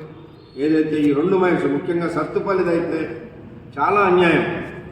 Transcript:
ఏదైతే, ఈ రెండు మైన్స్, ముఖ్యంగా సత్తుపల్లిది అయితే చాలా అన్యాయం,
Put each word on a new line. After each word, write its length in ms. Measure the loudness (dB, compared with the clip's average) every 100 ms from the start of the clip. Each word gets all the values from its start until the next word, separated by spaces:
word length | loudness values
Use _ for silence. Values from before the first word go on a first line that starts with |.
| -10 -18 -20 -20 -16 -4
ఏదైతే, 440 | 0 2 2 2
ఈ 120 | 2
రెండు 240 | 2 2 2
మైన్స్, 280 | 2 2 0
ముఖ్యంగా 440 | -2 -2 -2 -2
సత్తుపల్లిది 600 | -4 -4 -2 0 0 2
అయితే 600 | 0 0 -4 -4 -8 -14 -18 -18 -18 -12 -2
చాలా 200 | 2 4
అన్యాయం, 680 | 4 6 6 4 0 -4 -8 -12 -14